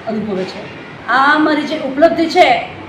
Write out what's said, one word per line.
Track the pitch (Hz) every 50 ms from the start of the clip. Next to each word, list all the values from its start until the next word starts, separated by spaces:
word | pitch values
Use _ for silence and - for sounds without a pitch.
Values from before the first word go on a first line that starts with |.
| - 226
અનુભવે | 214 220 196 220 190 185 185
છે. | - - 185 165 - - - - - - - - -
આ | 233 269 269 285 302 302
મારી | 311 311 294 294
જે | 294 - 320 -
ઉપલબ્ધિ | 269 262 262 285 320 330 330 330 330
છે | - - 359 - - - - - - - - -